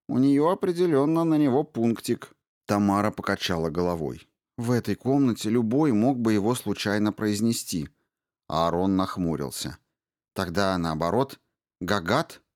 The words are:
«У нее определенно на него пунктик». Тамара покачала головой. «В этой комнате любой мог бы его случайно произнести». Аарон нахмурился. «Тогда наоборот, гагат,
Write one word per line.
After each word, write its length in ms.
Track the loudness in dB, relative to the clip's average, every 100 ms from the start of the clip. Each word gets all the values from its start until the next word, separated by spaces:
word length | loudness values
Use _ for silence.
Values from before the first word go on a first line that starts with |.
| -4
«У 100 | 0
нее 300 | 2 4 2
определенно 720 | 0 -2 0 2 2 2 2
на 160 | 2 2
него 240 | 2 2
пунктик». 720 | 0 0 0 0 -2 -4 -6 _ _ _ -2
Тамара 420 | 2 4 4 2
покачала 600 | -2 -4 -4 -2 -2 -2
головой. 580 | 0 -2 -2 -4 -8 -16 _ _ -8
«В 140 | -2
этой 220 | -2 -2
комнате 540 | -4 0 2 2 0 0
любой 440 | 0 2 2 2
мог 260 | 2 2 2
бы 160 | 2
его 200 | 2 2
случайно 580 | 0 -2 -4 -2 0 0
произнести». 760 | 0 -2 0 0 -2 -4 -6 -6 _ _ _ _ _ -6
Аарон 500 | 0 0 2 2 0
нахмурился. 800 | 0 -2 -4 -2 -6 -8 -10 -12 _ _ _ _ _
«Тогда 420 | -8 -4 0 0 0
наоборот, 640 | -2 -2 0 0 -2 -6 _ _ _ -10
гагат, 640 | -4 -2 0 0 -2 -10 _